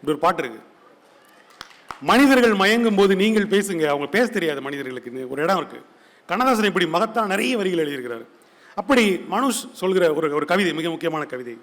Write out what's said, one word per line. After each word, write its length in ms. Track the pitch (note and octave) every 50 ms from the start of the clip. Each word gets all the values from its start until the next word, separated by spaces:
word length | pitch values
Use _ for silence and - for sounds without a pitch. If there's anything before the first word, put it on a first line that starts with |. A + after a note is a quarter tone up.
இப்படி 180 | - C#3+ D3+ C#3
ஒரு 0 |
பாட்டு 240 | - E3+ F#3 E3
இருக்கு. 180 | D3 B2 A2+ A2 - - _ _ _ - - _ _ _ _ _ _ _ _ _ _ _ - _ - - - - - - - -
"மனிதர்கள் 520 | C3+ D3 F#3+ A#3+ C#4+ C4+ C4+ B3+ A#3+ A#3
மயங்கும் 440 | G#3+ G3 F#3+ G3+ A3 A#3+ A#3 A3+ G#3
போது 200 | G3 G3+ F#3+ G3
நீங்கள் 300 | F#3 G3 A3 A3 G#3+ G3+
பேசுங்க", 400 | - F#3 G3+ G3 G3+ F#3 E3 D#3
அவங்க 200 | D3 C#3+ C#3+ C#3+
பேச 200 | C3+ - G3+ B3
தெரியாது 340 | A3 A3+ G3+ E3+ D#3+ D3 C#3
மனிதர்களுக்குன்னு 680 | C3 C#3 C#3+ C#3 C#3 B2+ B2+ B2 A#2 B2 A#2+ C3 C3 B2
ஒரு 140 | C3+ C3+
இடம் 140 | D3+ F3 F#3+
இருக்கு. 260 | F3+ - - - A#2+ - _ _ _ _ _ _ _ _
கண்ணதாசன் 380 | - E3+ G#3 B3+ C4 B3+ G#3+ G#3+
இப்படி 220 | G3+ - F#3 F3+
மகத்தான 400 | E3 D#3 E3+ G#3+ A3 A3 A#3 A3
நிறைய 300 | G3+ F#3+ G3+ A3+ B3+ B3+
வரிகள் 300 | A3+ G3 F#3+ F3+ E3 D#3
எழுதியிருக்கிறாரு. 380 | D3 C#3+ C3+ B2 A#2+ A#2 A2+ A#2 - _ _ _ _ _ _ - - -
அப்படி 400 | - G3 G3 C#4 B3 A3 G3+ F#3 E3 - -
மனுஷ் 420 | F3+ G#3+ C4 C4+ A#3 - - -
சொல்கிற 420 | - - F3+ F#3+ F#3+ F#3 F3+ D#3+ D3+
ஒரு, 200 | D3+ D#3 D3+ C#3+
ஒரு 120 | D3+ D3+
கவிதை, 280 | D3 F3 F#3+ G3+ F3 D3
மிக 160 | D#3 D#3+ E3+
முக்கியமான 340 | E3 E3 E3 E3 D#3+ D#3 D3
கவிதை. 340 | D3+ - B2+ B2+ A#2+ A#2 A2